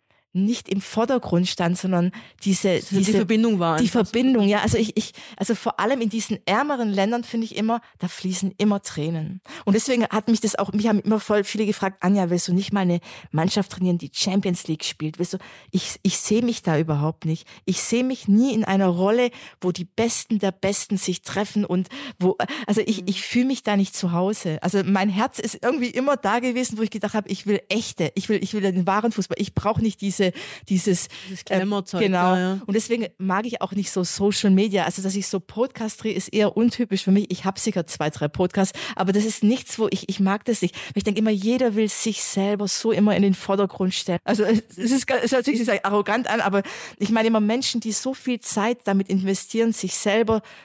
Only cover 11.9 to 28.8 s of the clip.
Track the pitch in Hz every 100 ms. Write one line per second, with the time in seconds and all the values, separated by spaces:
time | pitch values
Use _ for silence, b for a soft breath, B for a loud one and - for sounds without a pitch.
11.9 | 196 185 202 175 175 - 180 196 202 180
12.9 | 175 B B B - 165 - 190 - 180
13.9 | 175 147 - - 196 196 175 - 156 -
14.9 | - 156 151 180 190 B B B 185 -
15.9 | - 190 - - 214 240 226 - 156 160
16.9 | 147 151 - 160 160 B B - 185 -
17.9 | 233 254 262 - 202 262 220 202 196 190
18.9 | 175 196 233 247 B B B 180 175 175
19.9 | - 233 - - 214 196 185 190 208 -
20.9 | 196 - 180 - - 208 214 202 180 185
21.9 | 269 285 - 180 185 190 302 233 208 214
22.9 | 190 180 190 - 240 254 269 - 202 196
23.9 | - 180 170 185 214 180 156 180 196 190
24.9 | 196 202 190 262 - 226 - 240 294 240
25.9 | - 269 277 196 233 247 247 247 220 220
26.9 | 214 202 214 202 196 202 202 - 214 -
27.9 | - 160 - - 208 196 214 196 185